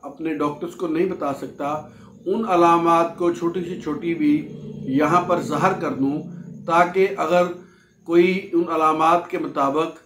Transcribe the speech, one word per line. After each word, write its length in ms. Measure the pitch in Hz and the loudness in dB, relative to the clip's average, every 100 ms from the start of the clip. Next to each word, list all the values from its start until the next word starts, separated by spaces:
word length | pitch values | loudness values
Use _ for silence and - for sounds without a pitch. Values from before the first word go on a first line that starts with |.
अपने 300 | 139 143 160 | -16 -8 -6
डॉक्टर्स 400 | 147 147 147 170 | -2 -4 -4 -10
को 140 | - 175 | -6 -4
नहीं 200 | 160 185 | 0 -2
बता 240 | 175 147 | -2 -6
सकता, 640 | 131 135 - 143 151 - - - - - | -6 -10 -8 -6 -6 -10 -20 -20 -12 -4
उन 180 | 220 | -4
अलामात 720 | 220 175 170 170 165 165 165 - | 0 4 6 4 4 4 2 0
को 160 | 175 | -2
छोटी 280 | 170 170 185 | 0 -4 -4
से 180 | 175 185 | -8 -8
छोटी 340 | 156 151 170 | -6 -6 -6
भी 340 | 160 147 147 - - - - 131 | 0 2 2 -2 -12 -14 -12 -2
यहाँ 260 | 131 151 175 | 0 2 2
पर 220 | 175 175 | 2 -2
ज़ाहिर 300 | 143 147 180 | -2 0 0
कर 180 | 190 156 | 0 -4
दूँ 280 | 131 135 151 - - - - | -2 -2 -2 -8 -14 -14 -12
ताकि 440 | - 165 175 190 196 | 0 4 4 4 0
अगर 380 | 196 156 180 180 - - _ _ _ - | 0 2 2 2 -2 -16 _ _ _ 2
कोई 440 | 170 180 190 196 | 4 4 2 0
उन 100 | 170 | -2
अलामात 640 | 160 165 156 156 160 175 175 | 0 2 2 4 4 2 0
के 80 | 180 | -6
मुताबिक 560 | 147 147 139 147 165 - | -4 0 0 0 -2 -6